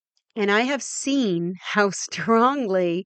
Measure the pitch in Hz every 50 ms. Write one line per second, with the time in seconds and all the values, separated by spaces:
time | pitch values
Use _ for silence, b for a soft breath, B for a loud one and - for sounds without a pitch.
0 | _ _ _ _ _ _ - 226 202 202 202 214 247 254 285 254 - - - -
1 | - 269 277 277 247 202 175 170 170 175 185 - - - - 208 202 196 170 -
2 | - - - 180 165 196 226 226 240 254 277 285 247 196 190 185 180 175 170 180
3 | 202